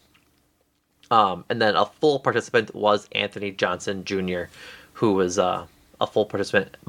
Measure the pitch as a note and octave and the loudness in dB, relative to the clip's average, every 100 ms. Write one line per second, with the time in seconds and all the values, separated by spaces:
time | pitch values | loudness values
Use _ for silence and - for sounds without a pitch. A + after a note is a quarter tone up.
0 | _ _ _ _ _ _ _ _ _ _ | _ _ _ _ _ _ _ _ _ _
1 | - A2+ G2+ F2 - A#2 A2 F2 G#2 - | 0 2 4 0 -6 0 2 2 0 0
2 | D3+ C#3 C3 A2+ - A#2+ G#2 G#2 G#2 G#2 | 0 2 0 -2 0 0 0 -2 2 2
3 | - G#2+ G#2 G2 G2+ F#2+ G2 F2+ - G2 | 0 -4 -4 -6 -8 -2 -2 -2 -6 -8
4 | F2 G2 F#2 F2+ E2+ - - - - - | -4 -4 -2 -4 -6 -14 -20 -20 -20 -2
5 | A2+ F#2+ F2+ F#2+ F2+ F#2 F2 _ _ - | 0 2 2 2 0 0 -8 _ _ -4
6 | - A2 G2+ G2+ G2 G2+ F#2+ - | -2 0 -2 -2 0 0 0 -12